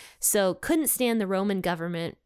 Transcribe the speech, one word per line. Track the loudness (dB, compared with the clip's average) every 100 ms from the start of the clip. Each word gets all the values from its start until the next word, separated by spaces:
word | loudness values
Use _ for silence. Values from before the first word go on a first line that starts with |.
| -20 -4
So | 0 2 2
couldn't | 0 0 0 2
stand | 0 2 2
the | 0
Roman | 0 0 0
government, | -2 -2 -4 -4 -6 -8